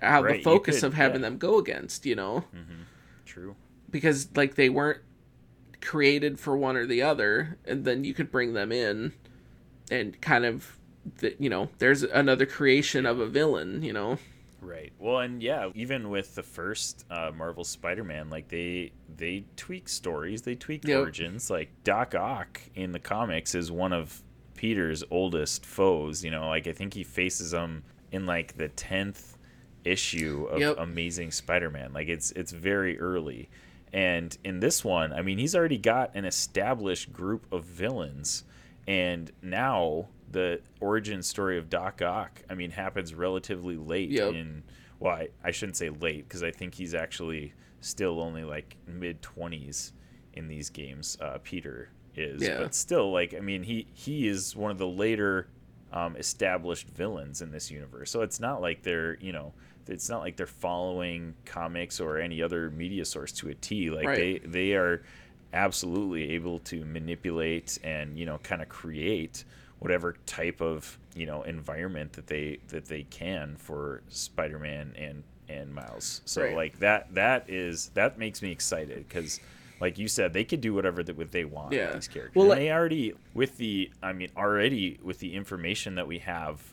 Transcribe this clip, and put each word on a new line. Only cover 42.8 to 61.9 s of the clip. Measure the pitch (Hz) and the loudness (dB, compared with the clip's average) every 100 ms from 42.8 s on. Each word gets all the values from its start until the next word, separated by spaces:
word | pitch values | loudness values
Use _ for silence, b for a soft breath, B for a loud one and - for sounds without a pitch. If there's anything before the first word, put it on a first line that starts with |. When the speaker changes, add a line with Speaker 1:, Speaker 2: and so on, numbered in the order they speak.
| 95 98 85 80 | -4 -4 -6 -2
Speaker 2:
relatively | 90 92 - 92 90 82 | 0 0 -4 -6 -4 -6
late | 78 90 90 | -2 -2 0
Speaker 1:
Yep. | 135 98 82 | 2 2 0
Speaker 2:
in, | 80 76 - b b b | -6 -12 -14 b b b
well, | 92 82 | -2 0
I, | 80 - | -4 -4
I | 87 | -4
shouldn't | - 98 - | -2 -4 -4
say | 82 | -4
late, | 76 85 76 - | -2 -2 -2 -8
'cause | 90 | -4
I | 85 | -4
think | - 90 - | -4 -10 -8
he's | 87 | -6
actually | 82 80 - 82 78 73 - b b | -4 -4 -6 -6 -6 -8 -16 b b
still | - - 92 82 | -12 -2 -2 0
only, | 82 80 | -4 -6
like, | 80 76 - - - | -8 -8 -10 -18 -14
mid-twenties | 87 87 80 - - 85 80 69 73 - - b b b | -8 -6 -8 -12 -10 -10 -10 -8 -10 -10 -14 b b b
in | - 80 | -14 -10
these | 76 71 | -10 -10
games, | 78 67 69 - - | -10 -14 -10 -10 -8
uh, | 73 67 | -8 -8
Peter | - 90 78 60 58 - - - | -8 -8 -8 -12 -14 -18 -18 -6
is. | 76 69 | -6 -2
Speaker 1:
Yeah. | 110 67 | -2 0
Speaker 2:
But | - - | -2 -2
still, | - 170 98 | 2 4 4
like, | 90 87 | 2 0
I | 78 | -2
mean, | 98 98 | -4 -4
he, | 104 117 - | -4 -6 -6
he | - 135 151 110 | -12 -6 0 0
is | 95 95 107 | 0 -4 -4
one | 104 | -4
of | 95 | -2
the | 92 | -2
later, | 90 110 107 101 95 90 - - - - | 2 2 4 2 2 -2 -14 -20 -20 -8
um, | 87 85 80 | -4 -4 -4
established | - - 98 90 87 85 - | -6 0 2 2 -2 -4 -6
villains | - 101 90 71 71 | -6 -4 -4 -8 -10
in | 82 | -10
this | 76 - | -10 -10
universe. | 73 69 62 71 | -10 -14 -12 -6
So | 117 | -2
it's | 104 - | -2 -2
not | 117 127 | -4 -2
like | 87 82 | -2 -2
they're, | 90 85 82 78 | -2 0 0 -4
you | 92 | -8
know, | 78 73 - b b - | -8 -10 -14 b b -10
it's | - - | -8 -4
not | 113 | -4
like | 85 - | -6 -6
they're | 90 | -8
following | - 87 87 92 90 87 85 82 80 - | -4 -2 0 -2 -2 -4 -4 -8 -12 -12
comics | 87 82 85 87 | -6 -4 -4 -6